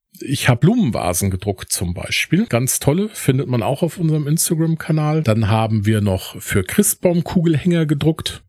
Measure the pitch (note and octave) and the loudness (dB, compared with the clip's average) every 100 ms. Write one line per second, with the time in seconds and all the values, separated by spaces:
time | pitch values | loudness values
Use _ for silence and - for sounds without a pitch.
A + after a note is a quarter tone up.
0 | _ - - C#3 - A#2+ D#3+ B3 D3+ - | _ -12 -6 -2 2 4 4 4 2 0
1 | F2 F2+ G2 F#2 G#2 F#2 - - F2 F2 | -2 0 -2 -2 -4 -6 -6 -6 -4 -6
2 | - - - E3 A#3 A#2 C3 - - E3+ | -4 -4 0 0 2 0 0 0 0 0
3 | G#3+ - - C3 C3 B2 G#2 C#3 E3 G3 | -2 -4 0 0 0 -2 0 -2 -4 -2
4 | D#3+ D3+ C#3+ D#3+ - D#3+ E3 D#3+ - D#3 | 0 0 0 0 0 0 0 0 0 0
5 | D3+ D#3 C#3 A2 G#2 A2 A2 A2 G2+ G#2+ | 2 0 2 2 2 2 2 0 2 2
6 | G2+ F#2 - F#2+ - G2+ - - G#3 - | 2 -2 -4 -12 -4 -2 0 0 0 2
7 | F#3 E3+ - F#3+ E3+ D3 F3+ F3 D3+ D3 | 0 0 0 0 2 2 2 2 0 0
8 | D3 D#3 - - | 0 0 -6 -10